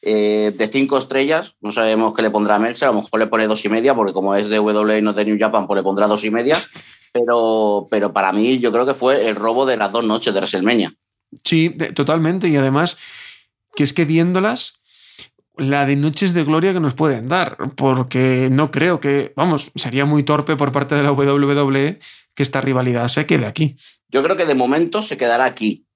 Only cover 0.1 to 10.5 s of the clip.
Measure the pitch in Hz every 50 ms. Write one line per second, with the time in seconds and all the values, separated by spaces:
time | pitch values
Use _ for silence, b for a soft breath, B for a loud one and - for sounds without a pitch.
0.1 | 110 107 104 107 107 107 107 107 101 - 110 107 - 135 135 135 139 131 131 -
1.1 | 135 135 135 139 156 160 170 - _ _ - 104 104 120 113 110 110 110 113 107
2.1 | 107 - 113 107 101 107 104 104 104 104 110 117 120 - 147 135 117 104 104 -
3.1 | - 110 110 107 117 110 110 107 107 107 - 104 107 113 113 139 135 120 107 98
4.1 | 92 95 95 98 98 101 104 104 107 107 107 107 104 107 104 107 110 107 104 107
5.1 | 104 107 104 104 107 101 110 107 110 110 95 87 104 98 90 95 95 98 104 104
6.1 | 107 104 104 107 107 117 120 135 156 143 - - B B B B B B B B
7.1 | _ 120 120 117 120 117 113 113 110 110 107 104 104 101 98 - - 107 101 98
8.1 | 82 104 98 95 95 104 110 120 131 127 120 117 107 117 123 135 139 131 120 127
9.1 | 135 139 104 117 107 101 104 113 113 123 135 131 127 110 107 98 98 117 117 110
10.1 | 107 110 - 120 107 98 95 92